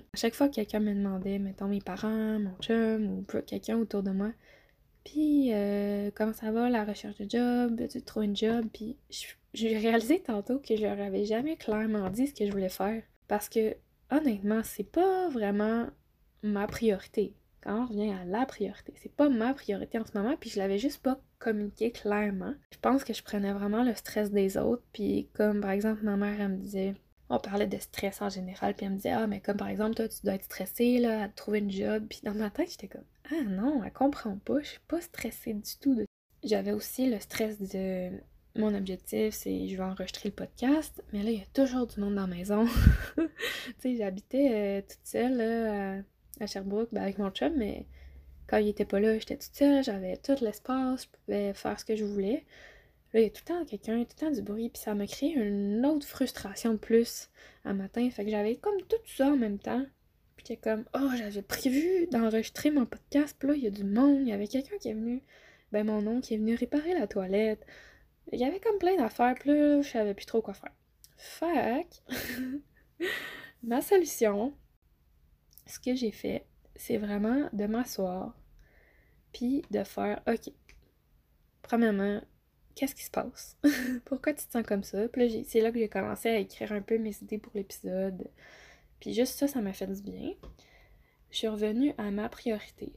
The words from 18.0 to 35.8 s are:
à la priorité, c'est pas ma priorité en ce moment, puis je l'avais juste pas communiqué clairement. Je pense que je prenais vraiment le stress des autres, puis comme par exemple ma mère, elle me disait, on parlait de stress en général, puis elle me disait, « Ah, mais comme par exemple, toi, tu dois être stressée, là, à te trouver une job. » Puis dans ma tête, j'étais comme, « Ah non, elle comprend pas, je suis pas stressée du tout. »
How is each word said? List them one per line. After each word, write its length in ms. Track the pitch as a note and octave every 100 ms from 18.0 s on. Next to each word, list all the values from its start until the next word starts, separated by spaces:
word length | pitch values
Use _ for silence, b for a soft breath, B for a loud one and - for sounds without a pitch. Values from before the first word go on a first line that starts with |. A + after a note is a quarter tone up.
| G#3+
à 140 | F#3+ F3+
la 220 | G3+ B3+
priorité, 440 | - G3 - - -
c'est 160 | - -
pas 140 | C#4+
ma 240 | A#3+ A3+
priorité 460 | C#4 - G3 F#3+ A3+
en 60 | A3
ce 120 | G#3
moment, 180 | G#3 D4+
puis 100 | A#3
je 80 | G#3
l'avais 220 | G3 G3
juste 240 | C4 -
pas 180 | C4+ C4 - -
communiqué 540 | - G#3+ G#3 - A3+
clairement. 640 | - G#3 G3+ G#3 F#3+ F3+ D4 -
Je 80 | -
pense 240 | A3+ C4
que 100 | C4+
je 80 | A3
prenais 320 | - G#3 G3+
vraiment 300 | G3+ G3+ G#3+
le 100 | B3
stress 380 | G#3+ - - G#3
des 260 | G3+ G3 G3
autres, 260 | - A#3+ -
puis 360 | - G3+ G3+ G#3
comme 280 | - G#3+ G#3
par 80 | G3+
exemple 340 | G3 G#3+ G#3+
ma 140 | G#3+ G3+
mère, 240 | G3+ G#3
elle 80 | G3+
me 80 | F#3+
disait, 380 | G3 G3+ F#3+ G3 _ _ -
on 80 | -
parlait 280 | - G3 G#3
de 100 | G3+
stress 440 | - - G3 -
en 80 | G3+
général, 440 | F#3+ F#3 F#3 G3+
puis 120 | G3+ G3
elle 60 |
me 60 | G3
disait, « 140 | -
Ah, 120 | F2 A3
mais 140 | G3+
comme 160 | - G3+
par 140 | G3+
exemple, 260 | G3 G#3+ A3+
toi, 120 | A3+
tu 80 | -
dois 100 | G3+
être 100 | G3
stressée, 540 | - - F#3 - A#3+ B3
là, 260 | A#3+ A3
à 60 | G3+
te 60 | -
trouver 240 | - G#3
une 120 | G3+
job. » 340 | F#3+ G#3 G#3+ A3
Puis 100 | -
dans 100 | A3
ma 160 | G#3 G#3+
tête, 200 | - E4
j'étais 200 | - G3
comme, « 160 | - - _ -
Ah 120 | D#4+
non, 400 | A#3 F#3 A#3 D4+
elle 100 | F#3+
comprend 440 | - C4+ C#4+ A3+ G3
pas, 220 | - B3
je 60 | D4
suis 120 | - -
pas 120 | E4
stressée 540 | E4+ - A#3 - -
du 240 | G#3 -
tout. » 160 | -